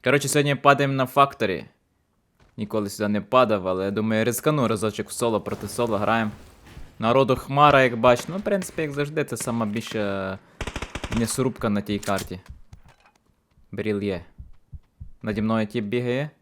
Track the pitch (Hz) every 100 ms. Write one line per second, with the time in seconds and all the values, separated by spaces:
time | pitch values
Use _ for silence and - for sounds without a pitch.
0 | 127 139 139 147 143 139 143 139 139 135
1 | 127 - 139 - 107 82 - _ _ _
2 | _ _ _ _ _ - 104 110 101 -
3 | 104 104 87 127 123 104 92 92 98 101
4 | 110 110 110 113 156 151 113 110 107 104
5 | 104 - 117 107 - 98 104 - 120 104
6 | 104 113 110 - - - - - - -
7 | 110 123 135 127 - 139 147 139 127 117
8 | 123 120 - 185 214 202 185 - 156 139
9 | 147 156 139 117 - 117 110 107 110 110
10 | 101 98 95 95 _ _ - - - -
11 | - 113 113 - 127 - 113 101 101 101
12 | - 98 - 92 - - - - - _
13 | _ _ _ _ _ _ _ 107 107 101
14 | 101 90 87 _ - - _ - _ _
15 | - - 110 104 110 113 104 120 104 120
16 | 123 123 151 _